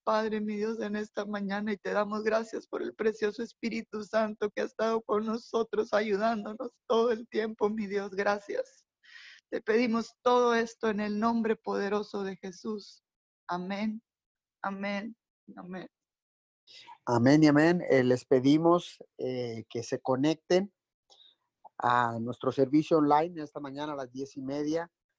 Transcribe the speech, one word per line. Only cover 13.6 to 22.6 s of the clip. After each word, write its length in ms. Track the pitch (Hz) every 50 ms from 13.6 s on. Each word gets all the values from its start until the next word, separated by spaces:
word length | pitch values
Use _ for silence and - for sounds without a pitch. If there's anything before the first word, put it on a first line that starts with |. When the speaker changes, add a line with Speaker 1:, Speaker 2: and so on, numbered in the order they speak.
| 180 185 202 196 220 220 214 226 - _ _ _ _ _ _ _ _ _ _ _
Speaker 1:
amén, 540 | - 196 196 98 - 202 - 196 226 226 226 _ _ _ _ _ _ - -
amén. 300 | 196 185 180 185 180 - - _ _ _ _ _ _ _ _ _ _ _ _ _ _ _ - - - - - - - -
Speaker 2:
Amén 380 | - 120 117 120 135 147 156 156
y 40 |
amén. 360 | 151 143 147 156 170 180 175 - -
Eh, 140 | 135 135 123
les 200 | 127 127 120 -
pedimos, 800 | - 139 127 127 139 147 156 165 170 170 175 - - - - - _ _
eh, 480 | - 127 127 127 123 123 117 113 113 107 -
que 140 | - 117 110
se 160 | - 135 120
conecten 720 | - 135 131 127 139 156 160 - _ - 180 185 202 202 _ _ _ _ _ _ _ _ _ - - _ _ _ _ _ _ _ - - _
a 420 | - 123 120 120 120 120 117 117 113
nuestro 320 | 113 123 117 - - 131
servicio 480 | - 139